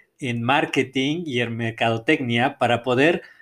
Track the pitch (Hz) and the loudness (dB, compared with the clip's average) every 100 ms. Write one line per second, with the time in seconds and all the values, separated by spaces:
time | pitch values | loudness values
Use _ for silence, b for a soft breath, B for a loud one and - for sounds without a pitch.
0 | B _ 127 117 117 147 160 139 123 135 | B _ -6 -2 0 0 2 0 0 0
1 | 135 165 160 120 117 113 117 113 120 113 | -2 -2 -4 -4 -2 -4 -4 -2 0 0
2 | 135 151 123 117 135 - 117 117 127 123 | 0 0 0 0 0 0 0 0 0 2
3 | 156 180 B B | 2 2 B B